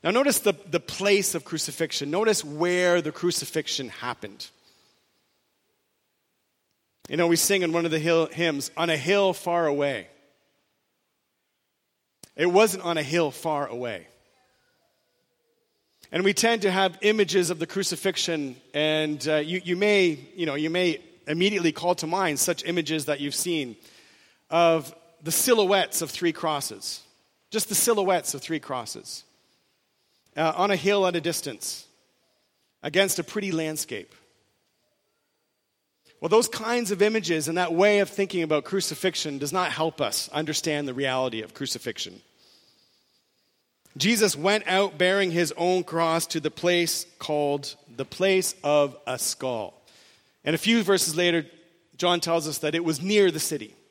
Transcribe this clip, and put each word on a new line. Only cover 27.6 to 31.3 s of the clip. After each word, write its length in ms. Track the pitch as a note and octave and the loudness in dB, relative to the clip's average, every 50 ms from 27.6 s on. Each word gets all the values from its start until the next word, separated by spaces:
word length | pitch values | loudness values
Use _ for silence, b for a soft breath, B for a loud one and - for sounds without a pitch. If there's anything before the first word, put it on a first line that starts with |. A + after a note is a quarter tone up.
| G#3 - | -4 -2
the 60 | G#3 | 0
silhouettes 600 | - - A#3+ A#3 G#3 G3 F#3 F#3+ F3 C#3 - - | 0 2 2 2 2 2 2 2 0 0 -4 -8
of 80 | C#3 - | -8 -6
three 180 | - E3 D3 | -6 -6 -6
crosses, 640 | - - C3+ B2+ A2+ - - A2 - - - - - _ _ _ _ _ _ _ _ _ _ _ _ _ _ _ _ _ _ _ _ _ _ | -6 -6 -8 -8 -8 -8 -12 -14 -14 -14 -16 -16 -16 _ _ _ _ _ _ _ _ _ _ _ _ _ _ _ _ _ _ _ _ _ _
uh, 180 | C#3 D#3 D#3+ D#3 | -2 -2 -2 0
on 140 | - F#3 G3+ | 0 0 0
a 60 | G3+ | 0
hill 300 | E3+ C3+ G3 G#3 G3+ F#3+ | 0 2 0 2 2 2
at 80 | F#3 F3 | 0 0
a 60 | E3+ | -2
distance, 680 | D3 E3+ | -4 -2